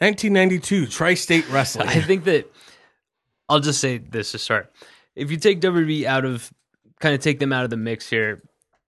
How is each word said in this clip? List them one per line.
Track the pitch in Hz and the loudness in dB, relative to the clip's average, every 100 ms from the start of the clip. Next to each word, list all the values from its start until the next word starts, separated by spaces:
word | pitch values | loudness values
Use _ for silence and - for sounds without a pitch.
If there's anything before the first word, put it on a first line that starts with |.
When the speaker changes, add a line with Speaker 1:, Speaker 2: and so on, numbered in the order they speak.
Speaker 1:
nineteen | 196 196 214 | 0 2 2
ninety-two, | 196 185 180 - 196 123 | 4 4 2 0 0 0
Tri-State | - 165 175 - 165 156 | 0 0 0 2 0 2
Wrestling. | 135 131 113 - | 0 0 -2 0
Speaker 2:
<laughs> | |
I | 165 | 0
think | 156 190 170 | 2 0 2
that, | 151 - _ - _ _ _ _ _ _ _ - | 0 -2 _ -20 _ _ _ _ _ _ _ 0
I'll | 151 | 2
just | 147 143 | 2 0
say | 135 120 | -2 -4
this | - 113 101 | -6 -8 -8
to | 113 | -8
start. | - 107 - _ - _ _ - | -2 -2 -2 _ -20 _ _ -10
If | 143 | -6
you | 160 | 0
take | 214 185 | 2 2
W | 185 175 | 2 2
W | 156 151 | 0 0
E | 123 | 0
out | 131 131 | 0 -2
of, | 120 - _ _ _ _ _ | -6 -10 _ _ _ _ _
kinda | 156 139 | -2 0
take | 151 131 | 0 0
them | 139 | -2
out | 131 | -2
of | 123 | -2
the | 113 | -4
mix | 113 110 - | -4 -6 -4
here, | 113 107 101 _ _ _ _ | -2 -2 -6 _ _ _ _